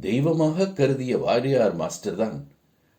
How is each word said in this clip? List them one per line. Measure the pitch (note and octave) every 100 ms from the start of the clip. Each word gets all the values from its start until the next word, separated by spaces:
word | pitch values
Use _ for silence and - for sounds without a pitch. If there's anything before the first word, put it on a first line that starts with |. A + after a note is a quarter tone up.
தெய்வமாக | - A#2+ D3+ D#3+ D#3 E3 F#3+
கருதிய | - C#3 B2+ B2+ G2+
வாரியார் | E2 A2+ C3+ C3 G#2+
மாஸ்டர் | E2+ D#2+ - G#2
தான். | F2+ A2 D2 C#2+ _ _ _ _